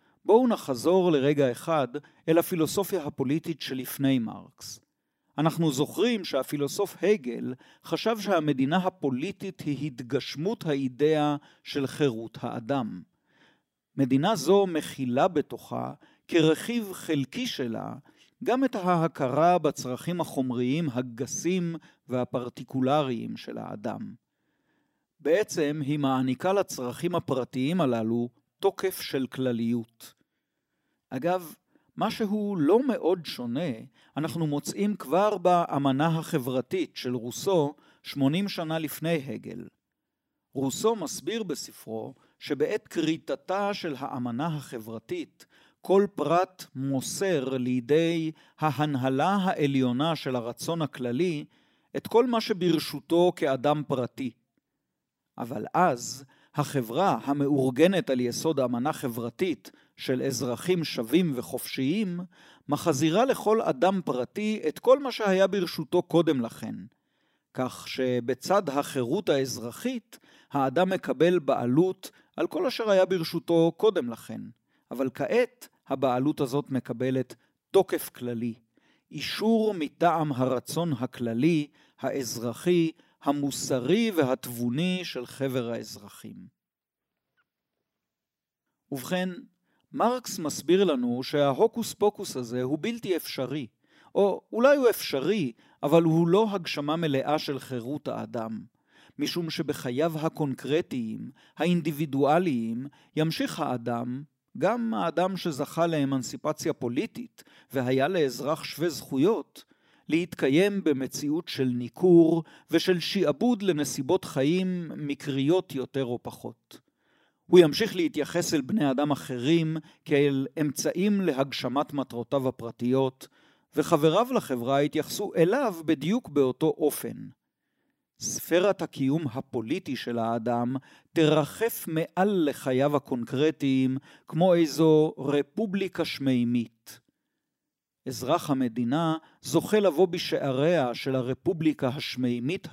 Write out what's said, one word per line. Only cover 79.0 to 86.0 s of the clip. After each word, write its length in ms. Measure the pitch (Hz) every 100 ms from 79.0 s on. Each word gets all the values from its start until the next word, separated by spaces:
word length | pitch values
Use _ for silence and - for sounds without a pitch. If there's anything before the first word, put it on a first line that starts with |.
| _
אישור 640 | 156 - - 214 226 214
מטעם 580 | 190 143 - 170 160 151
הרצון 640 | 123 127 127 - 160 170
הכללי, 760 | 120 123 - 120 113 156 160 147 _ _ -
האזרחי, 920 | 139 139 120 117 117 113 180 175 160 - _ _ 143
המוסרי 840 | 143 139 - 127 131 123 208 226
והתבוני 920 | 170 131 127 127 120 120 143 180 180
של 220 | 170 127 123
חבר 440 | - 135 127 117
האזרחים. 640 | 117 107 101